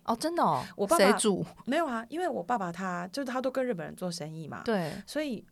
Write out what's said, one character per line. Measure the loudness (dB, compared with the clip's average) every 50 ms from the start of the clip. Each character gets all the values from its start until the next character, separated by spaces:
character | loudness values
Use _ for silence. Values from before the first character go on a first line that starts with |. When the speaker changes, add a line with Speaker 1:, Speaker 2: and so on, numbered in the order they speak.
| -4
Speaker 1:
哦， | -4 -2
真 | 0 0 -2 2
的 | 4 4
哦？ | 4 4 4 0 -4 -4
Speaker 2:
我 | -2 2
爸 | 4 6 6
爸 | 8
Speaker 1:
谁 | 8 6 6
煮？ | 4 2 2 2 0 -6 -8 -12 -4
Speaker 2:
没 | 0 0
有 | 2 2
啊， | 0 -2 -4 -6 -6
因 | -6 -4
为 | -2
我 | -2 -2 -4 -2
爸 | -2 -2 -2
爸 | -2 -4 -6
他， | -4 -4 -4 -4 -4 -6 -6
就 | -6 -6
是 | -6
他 | -4 -4 -2
都 | -2 -2
跟 | 0 0 -2
日 | 0 -2
本 | -4 -4
人 | -8 -8
做 | -6 -6 -6
生 | -4 -6 -8 -8 -8
意 | -8 -8 -8
嘛。 | -10 -8 -2
Speaker 1:
对。 | 0 0 0 0 -2 -4 -8 -10
Speaker 2:
所 | -6 -4 -4 -4
以 | -2 -4 -6 -8 -4